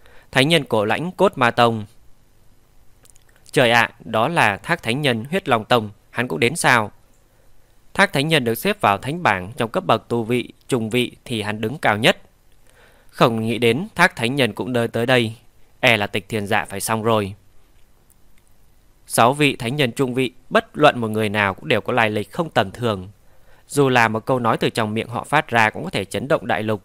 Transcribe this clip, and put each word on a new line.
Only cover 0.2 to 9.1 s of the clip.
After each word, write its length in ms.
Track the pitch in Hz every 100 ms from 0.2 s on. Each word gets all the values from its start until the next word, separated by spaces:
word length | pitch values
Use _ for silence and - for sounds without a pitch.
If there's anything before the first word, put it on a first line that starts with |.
| -
thánh 160 | 131 139
nhân 160 | 165
Cổ 200 | 131 110
Lãnh 280 | 107 107 165
Cốt 200 | - 196 -
Ma 120 | 120
Tông. 360 | 120 120 113 101 - - - _ _ - _ _ - - - _ - _ _ -
Trời 180 | - 123
ạ, 200 | 117 113 -
đó 240 | - 110 123
là 280 | 170 117 98
Thác 260 | - 165
Thánh 200 | - 123
Nhân 220 | 143 117 123
Huyết 180 | 185 -
Long 160 | 120
Tông, 260 | 104 123 107 - _
hắn 180 | - 123
cũng 120 | 156
đến 160 | 120 165
sao? 340 | 156 123 104 - _ _ _ _ - - _ _ -
Thác 180 | - 196
Thánh 160 | 139 147
Nhân 160 | 160
được 100 | 117
xếp 260 | 113 190 208
vào 180 | 107 98
thánh 240 | 117